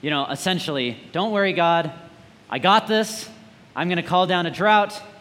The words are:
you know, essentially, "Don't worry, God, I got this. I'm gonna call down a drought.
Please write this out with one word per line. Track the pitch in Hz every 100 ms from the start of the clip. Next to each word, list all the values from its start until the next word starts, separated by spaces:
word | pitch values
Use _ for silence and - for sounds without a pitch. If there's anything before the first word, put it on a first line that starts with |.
you | 143
know, | 147 139
essentially, | 139 185 180 165 143 123 117 -
"Don't | 160 208
worry, | 208 196
God, | 175 170 170 160 - - - - - -
I | 131
got | 175 214 214
this. | 220 214 - - - - - - -
I'm | 170
gonna | 180
call | 165 185 180
down | 180 170
a |
drought. | 135 202 214 208 - - -